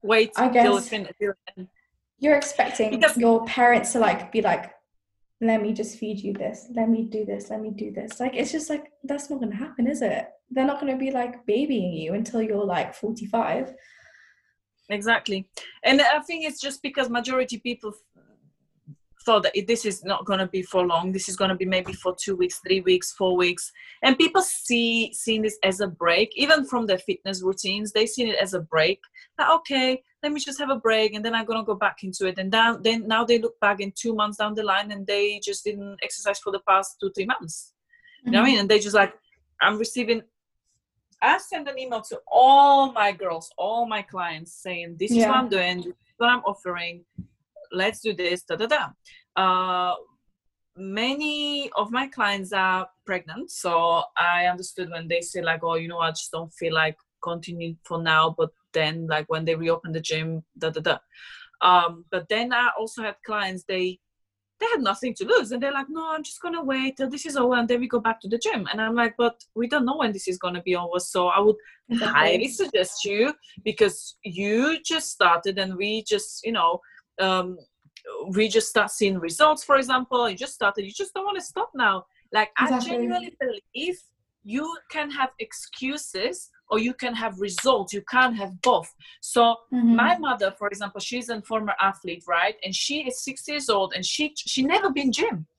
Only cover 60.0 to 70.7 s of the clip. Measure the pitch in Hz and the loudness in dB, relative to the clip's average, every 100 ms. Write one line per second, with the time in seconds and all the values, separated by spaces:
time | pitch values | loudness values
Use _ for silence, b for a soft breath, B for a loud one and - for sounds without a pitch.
60 | 160 156 160 160 - - 160 160 156 - | -4 -4 -4 -6 -10 -6 -4 -2 -2 -2
61 | _ B B B B _ 180 180 170 170 | _ B B B B _ 6 6 4 -4
62 | - 185 160 214 240 247 247 - 220 - | -8 -8 -2 -2 0 0 0 0 -8 -6
63 | 220 202 - 214 190 185 - 185 185 180 | -8 -8 -6 -4 -4 -6 -6 -2 -2 -6
64 | _ _ _ _ _ _ 453 466 214 226 | _ _ _ _ _ _ -2 0 0 -2
65 | 254 - 381 440 220 240 277 277 269 320 | -6 -6 2 2 2 -4 -2 -4 -6 -8
66 | 320 311 302 - 349 330 269 269 262 262 | -6 -6 -8 -10 -8 -6 -2 -2 -2 -2
67 | 269 277 320 277 247 247 233 240 247 240 | -6 -4 -4 0 2 2 2 0 0 0
68 | 226 226 - 233 427 294 196 214 220 240 | 0 -4 -4 -2 -2 -2 -4 -4 -2 0
69 | 233 - 240 233 - 220 240 294 247 302 | 0 2 0 0 -12 -6 -2 0 0 0
70 | 233 196 - 180 180 175 180 | -2 -2 -6 -4 -4 -4 -2